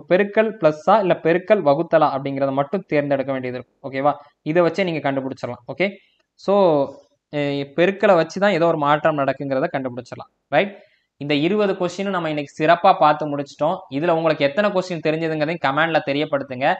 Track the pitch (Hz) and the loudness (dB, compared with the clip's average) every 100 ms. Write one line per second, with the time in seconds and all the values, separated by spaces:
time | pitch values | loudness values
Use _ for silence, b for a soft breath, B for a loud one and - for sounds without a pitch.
0 | - 180 208 220 220 214 156 151 - 214 | 2 2 2 0 0 2 0 2 4 4
1 | 185 165 160 180 185 214 147 143 165 160 | 4 0 2 0 2 2 4 2 2 2
2 | 147 135 139 139 135 135 139 202 - 151 | 2 0 -4 -2 -2 0 -2 -4 -2 -2
3 | 143 135 131 135 127 123 - _ 135 135 | 0 -2 -2 -6 -6 -8 -12 _ -10 -2
4 | 143 143 B B 151 165 165 170 185 160 | 0 -2 B B -2 2 2 2 -2 -2
5 | 139 135 131 - 120 127 - 131 190 - | -2 -2 -4 -6 -10 -10 -10 -4 -4 -4
6 | b b b _ - 202 185 151 135 135 | b b b _ 0 2 4 4 0 -6
7 | _ _ _ 147 143 139 139 - 180 196 | _ _ _ -6 -4 -4 -4 0 0 2
8 | 214 175 160 196 202 170 170 160 143 151 | 4 4 2 0 0 2 2 2 2 2
9 | 160 151 135 135 143 135 170 139 131 123 | 2 0 -2 -4 -4 -2 -2 -4 -6 -10
10 | 120 123 - _ _ 143 202 - b b | -12 -16 -18 _ _ 0 0 -4 b b
11 | b - 143 147 160 208 208 196 175 175 | b -10 -2 0 2 2 0 0 -4 -4
12 | 196 185 160 151 143 - 156 170 196 - | -6 -4 -4 -6 -6 -2 0 2 2 4
13 | 151 151 151 143 143 - 151 185 - 135 | 4 2 -2 -6 -8 -4 -4 -4 -6 -4
14 | 175 160 165 147 139 208 208 185 180 165 | -2 0 0 0 0 0 -2 -2 -4 -4
15 | 156 160 165 156 151 170 - 143 165 156 | -2 -2 -2 -2 -4 -2 -2 0 0 0
16 | 143 143 151 139 131 127 143 190 | 0 -2 -2 -4 -4 -4 -2 -2